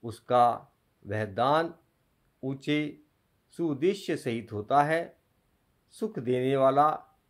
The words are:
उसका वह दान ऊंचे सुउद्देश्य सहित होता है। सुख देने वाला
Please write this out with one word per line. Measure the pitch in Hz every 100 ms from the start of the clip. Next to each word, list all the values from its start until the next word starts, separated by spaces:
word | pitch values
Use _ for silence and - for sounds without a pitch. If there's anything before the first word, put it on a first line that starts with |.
उसका | 117 107 - 123 120 110 - _ _ _ -
वह | 104
दान | 107 95 127 151 170 170 _ _ _ _ _ _
ऊंचे | 135 135 - 147 151 - _ _ _ _ _
सुउद्देश्य | - 170 135 175 190 - 147
सहित | 135 117 113
होता | 104 104 139
है। | 147 160 170 _ _ _ _ _ _ _ _
सुख | - 220 214
देने | 120 127 127 135
वाला | 135 139 151 151 - _